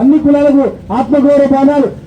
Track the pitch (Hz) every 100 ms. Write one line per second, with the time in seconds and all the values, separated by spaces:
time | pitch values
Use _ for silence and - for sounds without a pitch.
0 | 262 311 285 285 294 277 240 - - 226
1 | 247 285 277 285 269 269 277 294 240 -